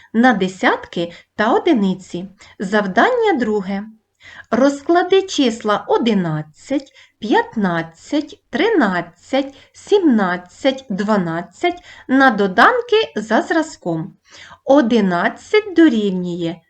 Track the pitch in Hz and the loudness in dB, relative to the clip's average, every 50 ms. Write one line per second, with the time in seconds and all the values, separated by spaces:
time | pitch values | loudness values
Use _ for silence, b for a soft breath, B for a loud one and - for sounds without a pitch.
0 | B B - 220 247 262 233 190 190 185 - - 233 294 453 494 - - - 180 | B B 0 2 4 4 4 2 0 -2 -2 -2 0 0 0 -2 -4 -8 -8 -6
1 | 170 170 B B B B _ - 214 233 311 427 - 349 302 220 202 190 180 185 | -6 -6 B B B B _ -2 0 0 0 0 2 0 0 2 0 0 -2 -4
2 | - - - 175 190 - b b b b b b 208 - 220 214 196 190 180 226 | -8 -12 -12 -10 -10 -12 b b b b b b -6 -2 -2 -2 -2 0 0 2
3 | 320 453 508 480 440 415 339 240 - 214 214 208 180 190 196 196 214 220 - _ | 2 2 2 0 0 0 0 0 -2 -2 -2 -4 -4 -6 -8 -8 -8 -12 -18 _
4 | _ _ _ B B B B B B B 226 220 269 285 277 285 - - 339 359 | _ _ _ B B B B B B B 0 2 2 2 0 -2 -2 0 2 2
5 | 359 370 381 381 381 381 - - 277 233 220 - - 214 208 - - - 427 403 | 2 2 2 2 2 0 -2 0 0 0 -2 -2 -2 -2 -2 -2 0 -2 -2 0
6 | 247 233 208 190 175 165 156 151 151 - _ _ - - 269 285 - - b b | 2 0 0 0 0 -2 -4 -6 -6 -10 _ _ -8 -6 -6 -6 -6 -8 b b
7 | b b b _ - 208 320 453 466 453 - 226 196 180 170 165 160 165 - _ | b b b _ -4 0 0 0 0 -2 -4 -4 -2 -2 -2 -4 -6 -8 -14 _
8 | - - 285 311 294 - - - _ _ - 247 359 453 453 330 233 196 185 175 | -10 -6 -6 -6 -6 -6 -12 -20 _ _ -4 -2 0 0 2 2 0 0 -2 -4
9 | 170 - - _ _ - 262 269 277 285 B B B B _ - - - 403 415 | -6 -8 -14 _ _ -4 -4 -4 -4 -6 B B B B _ -20 -2 0 2 2
10 | 349 302 233 214 196 180 180 180 180 - - - - 269 262 269 - - 196 185 | 4 4 2 2 2 0 -2 -4 -8 -14 -10 -4 -2 -2 -2 -4 -6 -8 -8 -6
11 | 202 214 220 196 175 165 160 170 180 - _ - 339 349 349 - B B B B | -2 0 0 0 -2 -2 -6 -8 -10 -12 _ -6 -4 -4 -4 -6 B B B B
12 | B - 254 269 269 262 220 202 202 196 180 220 262 415 494 480 466 - 415 440 | B 0 2 4 4 4 2 2 0 0 2 4 4 4 4 0 0 0 0 0
13 | 440 440 - 208 214 - 220 277 339 - 349 320 311 - - - - 175 165 160 | 0 -2 -4 -8 -4 0 0 0 0 0 -2 -2 -2 -4 -8 -10 -8 -6 -6 -6
14 | 160 - - _ B B B B B B B B _ - 277 294 269 220 240 220 | -6 -10 -14 _ B B B B B B B B _ 2 4 4 4 4 2 2
15 | 202 185 175 170 190 233 - - - - - 427 427 415 339 330 330 302 233 214 | 2 2 0 0 -2 -2 -4 -8 -4 -2 0 0 0 2 4 4 4 6 4 2
16 | 208 202 185 185 180 180 170 180 170 165 170 - _ | 0 -2 -2 -4 -4 -6 -6 -6 -6 -6 -8 -10 _